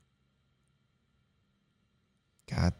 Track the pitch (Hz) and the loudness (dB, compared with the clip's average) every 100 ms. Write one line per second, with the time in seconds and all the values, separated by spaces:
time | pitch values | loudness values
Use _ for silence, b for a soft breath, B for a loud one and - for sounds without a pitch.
0 | _ _ _ _ _ _ _ _ _ _ | _ _ _ _ _ _ _ _ _ _
1 | _ _ _ _ _ _ _ _ _ _ | _ _ _ _ _ _ _ _ _ _
2 | _ _ _ _ - 87 85 | _ _ _ _ -8 0 0